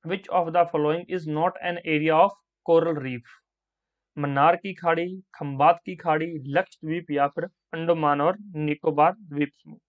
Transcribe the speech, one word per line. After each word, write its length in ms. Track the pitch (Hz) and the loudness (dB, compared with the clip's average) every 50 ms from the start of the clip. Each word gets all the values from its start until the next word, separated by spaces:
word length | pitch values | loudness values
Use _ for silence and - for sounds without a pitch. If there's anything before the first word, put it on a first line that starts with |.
| _ | _
Which 180 | 160 185 190 190 - - | -6 -8 -8 -6 -2 -2
of 120 | 180 175 | -2 -2
the 180 | 165 160 175 170 170 - | 0 2 2 0 2 0
following 300 | 156 147 147 156 170 180 - 180 | -2 0 0 -2 -2 -4 -6 -8
is 120 | 180 156 156 151 | -8 -6 -4 -4
not 160 | 151 165 180 180 - - | -2 -2 -2 -4 -4 -8
an 100 | 175 175 170 - | -8 -8 -6 -4
area 260 | 160 156 151 151 160 156 | -2 -2 0 2 2 4
of 160 | 156 185 202 196 _ _ _ _ _ _ - | 4 4 4 2 _ _ _ _ _ _ 4
coral 300 | 165 165 160 165 160 147 | 4 4 4 2 -2 -4
reef? 200 | 131 131 127 120 120 - - _ _ _ _ _ _ _ _ _ _ _ _ _ _ _ _ | -6 -8 -10 -10 -12 -16 -20 _ _ _ _ _ _ _ _ _ _ _ _ _ _ _ _
मन्नार 380 | 147 143 143 139 139 143 160 175 | -6 -4 -2 2 4 4 4 4
की 180 | - - 196 180 | 2 -2 -10 -10
खाड़ी, 480 | - 175 170 165 160 170 180 185 190 185 _ - | -4 0 0 0 0 -2 -6 -8 -12 -16 _ -14
खंबात 460 | - 147 143 139 135 147 160 175 170 _ | -10 -10 -8 -2 4 4 4 4 4 _
की 100 | - 185 | -14 -14
खाड़ी, 440 | 160 - 175 156 156 160 170 165 151 | -6 -2 0 0 0 -2 -6 -8 -10
लक्षद्वीप 720 | 131 139 139 170 190 _ - _ - 156 160 175 165 - | -8 -2 -2 -2 -2 _ -10 _ -8 -6 -6 -6 -6 -4
या 160 | 151 143 143 | 0 0 0
फिर 160 | 143 _ - 165 | 0 _ -6 -8
अंडमान 800 | 185 _ _ _ _ - 160 165 165 170 160 156 147 143 143 | -8 _ _ _ _ -8 -6 0 0 0 2 2 2 2 4
और 160 | 143 165 190 208 | 2 0 0 -2
निकोबार 760 | 208 208 180 151 151 151 147 147 - 165 147 143 151 165 190 226 | -8 -12 -8 -4 -2 -2 -4 -2 -2 -2 2 4 4 4 4 -2
द्वीप 300 | 214 165 143 143 147 139 _ | -12 -10 -4 -4 -4 -4 _
समूह। 220 | _ _ 156 156 - _ | _ _ -20 -20 -20 _